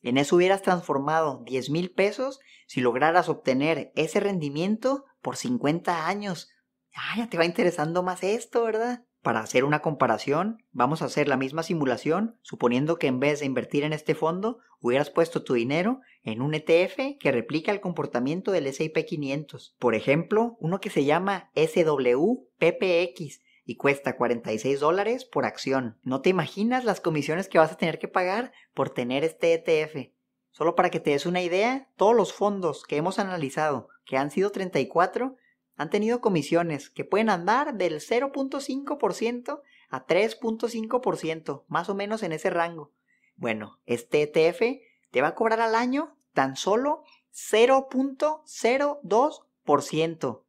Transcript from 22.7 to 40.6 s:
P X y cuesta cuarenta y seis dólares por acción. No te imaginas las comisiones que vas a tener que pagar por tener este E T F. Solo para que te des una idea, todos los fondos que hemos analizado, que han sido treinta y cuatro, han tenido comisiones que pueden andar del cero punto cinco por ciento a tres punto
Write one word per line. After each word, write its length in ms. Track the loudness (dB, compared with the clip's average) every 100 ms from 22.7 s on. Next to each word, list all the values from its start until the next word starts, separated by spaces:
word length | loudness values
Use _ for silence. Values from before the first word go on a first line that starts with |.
P 300 | 2 2 2
X 400 | 2 -4 -14 -14 _ _ -14
y 120 | -2
cuesta 380 | 0 0 -2 -2
cuarenta 380 | 0 0 -2
y 60 | -4
seis 200 | -2 0
dólares 460 | 2 2 0 -4 -4
por 200 | -2 -2
acción. 520 | -4 -2 0 -2 -8
No 180 | -4 0
te 80 | 2
imaginas 560 | 2 -2 -2 -2 0 0
las 160 | -2
comisiones 480 | 0 0 0 -2 2
que 80 | 4
vas 140 | 4
a 60 | 2
tener 200 | -4 -2
que 100 | -2
pagar 460 | -2 0 -2 -6 -12 _
por 180 | -4 -4
tener 320 | -2 -2 0
este 300 | -2 0 2
E 40 | 2
T 240 | 2 0
F. 340 | 0 -8 -14 _ _ _ _
Solo 240 | _ 0 4
para 160 | 2
que 80 | 2
te 100 | 0
des 160 | 0 0
una 160 | -2
idea, 480 | 0 0 0 -2 -8 2
todos 180 | 4 4
los 160 | 2
fondos 520 | 0 -2 0 -4 -4
que 140 | -4 -2
hemos 200 | -2 -2
analizado, 720 | -4 -4 -4 -2 -2 -2 -6 _ -4
que 120 | -2
han 120 | -2
sido 220 | 0 -2
treinta 280 | -2 -2 -2
y 80 | 0
cuatro, 480 | 2 2 0 -4 -6 _ _ _ -10
han 120 | -4
tenido 320 | 0 0 0
comisiones 680 | 2 0 2 0 0 -4 -8
que 140 | -12
pueden 260 | -2 0 2
andar 460 | 0 2 0 0 -2
del 240 | -2 -4
cero 320 | -2 0 0
punto 300 | -4 -4 -6
cinco 360 | -6 -8 -6 -2
por 160 | -2
ciento 480 | 0 -4 -4 -8 -12 _ _ _
a 160 | -12 0
tres 300 | 2 2 -2
punto 340 | -6 -4